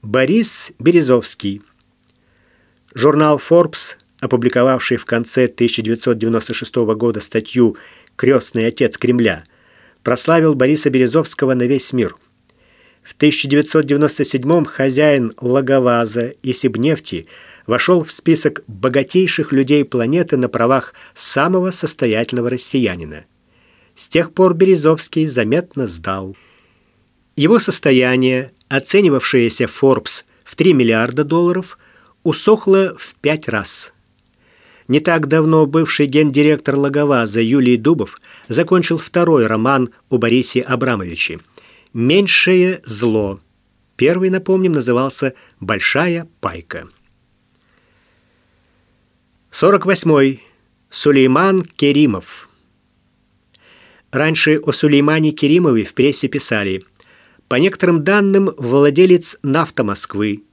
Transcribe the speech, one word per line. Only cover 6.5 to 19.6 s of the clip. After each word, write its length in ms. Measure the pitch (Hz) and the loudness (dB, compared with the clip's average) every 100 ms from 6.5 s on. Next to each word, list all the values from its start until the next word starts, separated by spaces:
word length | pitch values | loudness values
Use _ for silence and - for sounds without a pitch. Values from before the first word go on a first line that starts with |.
шестого 420 | 110 113 123 110 | -10 -6 -2 -2
года 240 | 110 117 107 | 0 -2 -2
статью 560 | - 113 110 127 113 - - - _ | -4 -6 -4 2 2 0 -18 -20 _
"Крестный 500 | - 123 131 - 117 | -2 2 2 0 -2
отец 320 | 113 113 120 - | -4 -2 -4 0
Кремля", 460 | 123 123 113 80 - _ _ _ _ _ | -2 2 0 -2 -12 _ _ _ _ _
прославил 520 | - 123 - 165 160 | -6 -4 2 2 2
Бориса 340 | 139 131 151 147 | 2 0 2 0
Березовского 640 | 127 123 151 156 - 135 | 2 2 0 -2 -4 -2
на 100 | 127 | 0
весь 300 | 120 135 - | 0 -2 -2
мир. 220 | 127 98 - _ _ _ _ _ _ _ _ | -2 -4 -8 _ _ _ _ _ _ _ _
В 100 | - | -20
тысяча 340 | - 147 147 139 | 0 0 0 0
девятьсот 380 | 143 151 156 | 0 2 0
девяносто 400 | 143 143 147 - | 0 0 0 -2
седьмом 400 | 139 131 131 165 | -4 -4 0 0
хозяин 680 | 147 - 135 131 151 139 113 - | 0 -2 -2 2 2 2 -2 -4
Логоваза 920 | 123 131 135 135 123 117 113 117 117 - | -2 0 2 2 2 0 -2 -4 -6 -8
и 120 | 131 | -8
Сибнефти 720 | 123 131 107 139 156 - 85 - - - - - | -2 -2 -2 -2 -2 -6 -12 -12 -20 -20 -18 -4
вошёл 360 | 120 - 180 | -2 2 0
в 80 | 160 | 0
список 520 | - - 160 - - - | -4 0 0 0 -4 -18
богатейших 840 | 101 127 135 131 180 185 - 151 | -6 -2 -2 0 0 0 -4 -2
людей 340 | 135 | -2